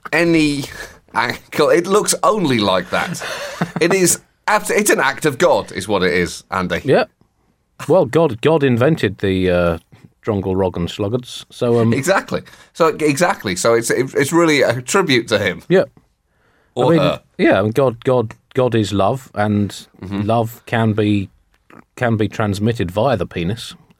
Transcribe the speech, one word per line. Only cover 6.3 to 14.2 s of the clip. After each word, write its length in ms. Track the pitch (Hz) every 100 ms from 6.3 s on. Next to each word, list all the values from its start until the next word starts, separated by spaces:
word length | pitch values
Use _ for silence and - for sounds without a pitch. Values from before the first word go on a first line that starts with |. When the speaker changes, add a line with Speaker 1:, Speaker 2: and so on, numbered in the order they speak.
| - -
Speaker 1:
Andy. 320 | 95 90 85
Speaker 2:
Yeah. 200 | 123 180 240 _ _ _ _ _ _ _ -
Well, 180 | 175 135
God, 340 | 156 165 107
God 220 | 147 160
invented 560 | 139 120 131 160 107 -
the, 320 | 101 95 92
uh, 260 | 87 87 82 - - - _
Drongle 320 | - 101 95 92
Rog 200 | 95 87
and 120 | 85
Sluggards, 560 | - 104 120 127 - -
so, 280 | - 123 117
um, 140 | 113
Speaker 1:
Exactly. 480 | 139 135 196 - - - - -
So, 140 | - 175
exactly. 680 | - 151 139 175 196 - 95
So 180 | 117 117
it's, 140 | 117
it's 400 | - 135 -